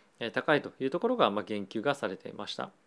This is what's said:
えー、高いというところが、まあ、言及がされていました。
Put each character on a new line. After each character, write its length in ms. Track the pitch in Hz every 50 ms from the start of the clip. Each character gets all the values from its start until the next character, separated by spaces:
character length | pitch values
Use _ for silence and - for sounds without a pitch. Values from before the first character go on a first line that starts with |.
| _ _ _ -
え 80 | 120 113
ー、 20 |
高 240 | - 127 - - 151
い 80 | 135
と 100 | - 123 - -
い 80 | 131
う 40 | 135
と 100 | - 175
こ 80 | - 233
ろ 80 | 254
が、 140 | 233 151 107
ま 100 | 101 104
あ、 40 | 101
言 220 | - 107 104 98
及 160 | - - 110
が 140 | 101 143 139
さ 100 | - 113
れ 100 | 98 95
て 120 | - - -
い 40 |
ま 140 | - - 104
し 80 | - -
た。 160 | - 131 - _ _ _